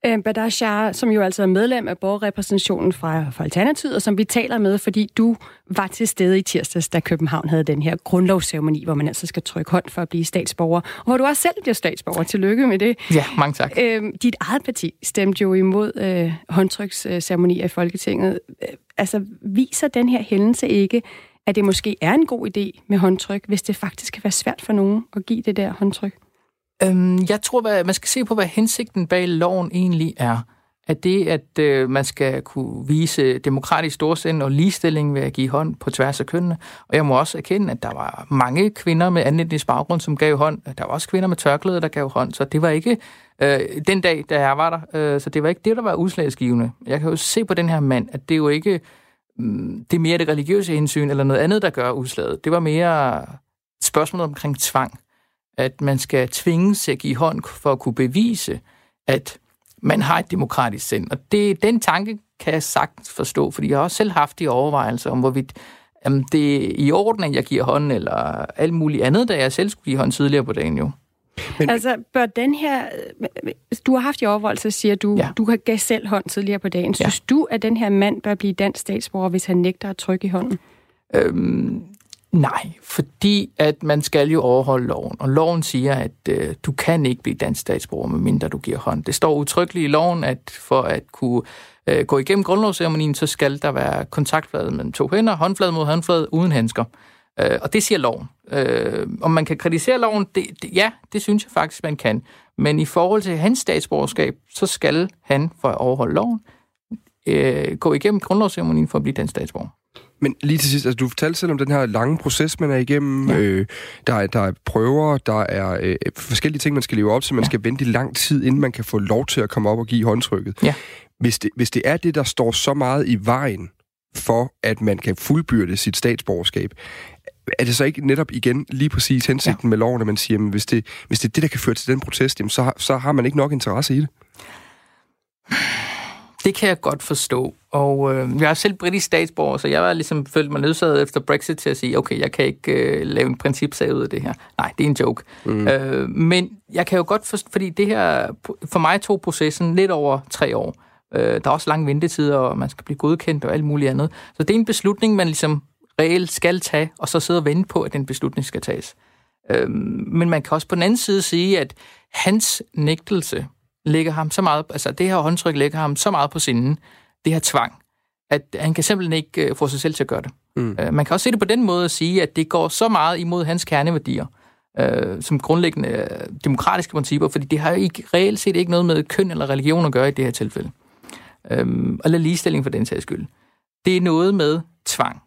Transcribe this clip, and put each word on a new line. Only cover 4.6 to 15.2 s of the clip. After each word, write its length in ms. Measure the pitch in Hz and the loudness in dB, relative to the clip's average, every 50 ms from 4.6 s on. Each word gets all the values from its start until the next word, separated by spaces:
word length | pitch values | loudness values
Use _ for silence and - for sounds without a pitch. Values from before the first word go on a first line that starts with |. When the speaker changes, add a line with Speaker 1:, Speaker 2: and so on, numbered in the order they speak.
| 208 196 196 208 | 2 2 2 2
Speaker 1:
fordi 320 | - - 190 214 214 208 _ - | 0 -2 0 0 -2 -2 _ 2
du 180 | 226 233 233 - - - - - _ _ | 2 2 2 0 -4 -20 -20 -20 _ _
var 180 | 190 175 196 190 | -2 -2 -2 -2
til 200 | - - 226 214 | -2 -2 -2 -2
stede 320 | - - 190 180 190 190 | 0 2 4 4 4 4
i 20 | |
tirsdags, 480 | 190 - - 185 - - - 175 160 - | 2 0 -2 -2 -2 -2 -4 -4 -4 -2
da 100 | - 170 | -2 -2
København 500 | - - 175 156 160 151 131 160 - 160 | 0 0 0 0 0 0 0 -2 0 2
havde 140 | 156 160 160 | 2 2 2
den 180 | 147 151 143 | 2 0 0
her 140 | 147 160 165 165 _ | 0 -2 -2 -4 _
grundlovsceremoni, 840 | - - 180 185 180 190 185 - - - 156 151 156 156 151 - | 0 2 2 4 4 4 2 0 -2 -4 -2 0 0 0 0 -2
hvor 80 | 165 156 | -2 -2
man 140 | 143 147 151 | 0 0 -2
altså 200 | - - - 170 | -4 -6 -8 -6
skal 160 | - - - | -8 -8 -8
trykke 280 | - - 170 - - | -6 -6 -6 -4 0
hånd 180 | - 180 - - | 0 0 0 0
for 120 | - - | -6 -6
at 80 | 175 160 | -6 -4
blive 160 | - 170 170 | -2 -4 -4
statsborger, 560 | - - 185 165 - - - 175 165 165 170 | -2 -2 -4 -4 -4 -4 -2 0 2 2 0
og 220 | 175 - - - - | 0 -4 -12 -8 -2
hvor 120 | - 247 254 | 0 2 4
du 60 | 262 | 4
også 180 | 277 294 277 | 2 2 2
selv 120 | - 339 339 - | 0 0 0 0
bliver 140 | 381 277 226 | -2 -2 -2
statsborger. 480 | - - 170 156 - - - 175 170 165 | 0 0 -4 -4 -4 -8 -6 -2 -2 -4
Tillykke 440 | - - 208 190 196 214 233 269 254 | -2 0 0 2 2 4 4 4 4
med 120 | 202 190 | 4 4
det. 180 | 196 226 240 - - - 160 | 2 2 0 0 0 2 2
Speaker 2:
Ja, 120 | 156 139 - - - | 2 2 2 0 0
mange 160 | 143 147 147 | 0 0 2
tak. 180 | - - 127 - - | 0 -2 -2 0 0
Speaker 1:
Øh, 360 | 247 233 226 220 208 214 - - | 2 2 2 0 -2 -4 -8 0
dit 140 | - 247 214 - | 0 0 0 0
eget 240 | - - 214 285 277 | -4 -2 -2 -2 -2
parti 300 | - 240 - - 165 - _ - | -4 -6 -4 -6 -8 -8 _ -10
stemte 380 | - - - | -4 -2 0